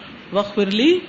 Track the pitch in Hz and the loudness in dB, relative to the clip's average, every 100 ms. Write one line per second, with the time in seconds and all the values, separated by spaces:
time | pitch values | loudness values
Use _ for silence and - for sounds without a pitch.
0 | - - - 185 202 - 196 208 285 359 | -20 -20 -6 -4 -2 -2 -2 2 2 2